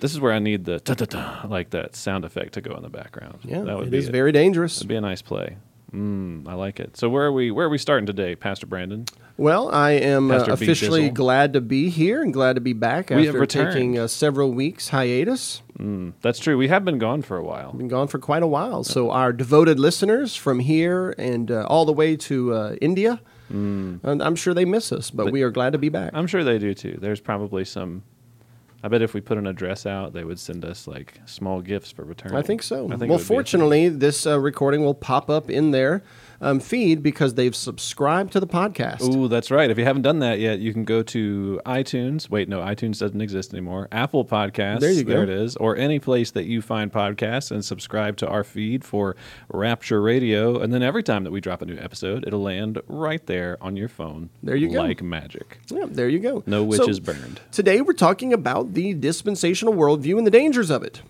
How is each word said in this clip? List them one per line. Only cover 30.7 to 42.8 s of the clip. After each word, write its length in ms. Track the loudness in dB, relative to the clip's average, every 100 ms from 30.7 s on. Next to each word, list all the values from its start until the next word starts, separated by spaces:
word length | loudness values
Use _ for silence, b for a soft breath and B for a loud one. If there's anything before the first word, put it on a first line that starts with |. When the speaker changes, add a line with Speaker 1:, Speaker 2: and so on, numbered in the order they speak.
| -12 -14
Speaker 1:
like, 320 | -16 -16 -20 -20
small 340 | -10 -6 -6
gifts 300 | -4 -8 -8
for 120 | -16 -16
returning. 320 | -14 -6 -4
Speaker 2:
I 40 |
think 180 | -2 -4
so. 220 | -4 -6 -6
Speaker 1:
I 40 |
think 0 |
it 0 |
Speaker 2:
Well, 80 | -4
Speaker 1:
would 80 | 2
be 60 | 0
a 20 |
thing. 80 | 2 0
Speaker 2:
fortunately, 540 | 2 2 6 6 4
this, 360 | 4 2 2 0
uh, 120 | 2
recording 440 | 0 0 0 2 2
will 80 |
pop 360 | 0 0 0 2
up 200 | -2 0
in 220 | 2 4
their, 300 | 4 2 0 B B B B
um, 200 | 0 0
feed 420 | 0 0 2 4
because 300 | 2 2 0
they've 200 | 2 0
subscribed 800 | 0 -8 -8 -10 -2 0 0 0
to 80 | -2
the 80 | 0
podcast. 540 | 0 0 -2 -4 0 0
Speaker 1:
Ooh, 140 | 2 2
that's 240 | 0 2
right. 180 | 4 4
If 80 | 4
you 60 |
haven't 200 | 2 2
done 160 | 2 2
that 200 | 2 2
yet, 200 | 0 0
you 120 | -2
can 140 | -2 0
go 180 | 0
to 560 | 0 -2 -2 -2 -2 -4 -4
iTunes. 640 | -2 -2 -2 -2 -4 -2
Wait, 180 | -2 -2
no, 140 | -4
iTunes 380 | -4 -4